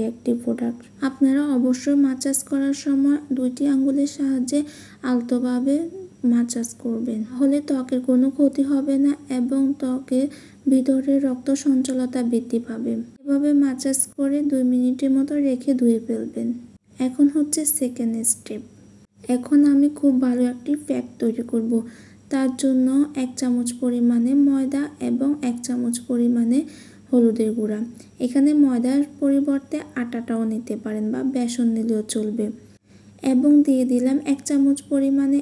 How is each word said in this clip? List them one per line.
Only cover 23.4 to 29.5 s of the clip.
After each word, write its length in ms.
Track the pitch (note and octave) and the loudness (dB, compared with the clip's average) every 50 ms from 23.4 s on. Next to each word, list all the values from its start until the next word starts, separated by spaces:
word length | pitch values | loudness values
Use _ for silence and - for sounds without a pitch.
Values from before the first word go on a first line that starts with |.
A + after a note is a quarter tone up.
| C4 B3+ A#3+ B3 A#3+ A#3+ A#3+ - | -2 -2 0 -2 -2 -4 -6 -4
পরিমাণে 500 | C4 B3 A#3+ A#3+ A#3+ A#3+ A#3+ A#3+ A#3 B3 C#4 C#4+ C#4+ C#4 | -2 -2 0 2 2 2 2 2 2 2 4 4 4 4
ময়দা 360 | C4+ C4+ C4+ C4 C#4+ C#4 D4 - - - B3+ A#3+ | 4 2 0 -2 -2 -4 -4 -6 -8 -6 -4 -2
এবং 200 | A#3+ A#3+ C4 C#4+ D4 D4 - B3 | -2 0 0 0 -2 -2 -2 -4
এক 80 | A#3+ A#3+ - | -4 -4 -6
চামচ 300 | - B3 B3 A#3+ A#3 A#3+ B3 - - | -6 -4 -2 -2 -4 -4 -6 -6 -4
পরিমাণে 520 | B3 A#3+ A#3+ A#3+ A#3+ A#3+ A#3 A3+ B3 C#4+ D#4 - - - - - - - - - | -2 0 2 2 2 2 2 2 2 0 0 -4 -10 -20 -20 -20 -20 -18 -6 0
হলুদের 420 | C4 B3 A#3 A3+ A3 A3+ A3 A3 A3 A#3 | 2 4 4 4 4 2 -2 -2 -2 -2
গুঁড়া। 220 | G#3+ G#3+ G#3+ G#3+ A#3 A#3 - - - - - - B3+ | -2 -4 -4 -4 -6 -8 -10 -18 -20 -20 -10 -6 -4
এখানে 240 | B3 B3 C#4 C#4 D4 D4+ D4 C#4+ | -2 2 2 2 4 6 4 4
ময়দার 380 | C4+ B3+ A#3 A#3+ B3+ C4 C#4+ C#4+ D4 - - | 4 4 0 0 2 2 0 0 -2 -4 -2
পরিবর্তে 580 | C#4+ C#4 C#4 C#4 C#4+ C#4+ | 0 2 2 2 2 0